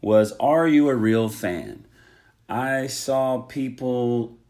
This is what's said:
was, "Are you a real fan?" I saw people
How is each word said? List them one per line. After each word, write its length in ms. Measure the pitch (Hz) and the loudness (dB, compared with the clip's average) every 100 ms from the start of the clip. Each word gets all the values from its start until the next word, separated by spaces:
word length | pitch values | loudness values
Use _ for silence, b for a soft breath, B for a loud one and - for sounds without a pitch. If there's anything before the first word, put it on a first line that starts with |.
was, 300 | 104 107 107 | 4 4 4
"Are 340 | - 131 156 165 | 0 2 2 4
you 200 | 147 147 | 4 4
a 80 | 127 | 2
real 340 | 110 113 110 | 2 2 0
fan?" 580 | 113 101 87 53 - - b b b b b _ | -4 -8 -8 -10 -16 -20 b b b b b _
I 380 | 113 131 135 131 | -6 -2 -4 -4
saw 540 | - - 135 131 127 | -8 -4 -2 0 -2
people 960 | 113 139 135 127 127 123 120 120 117 - _ | -6 -8 -8 -6 -4 -2 0 0 -4 -10 _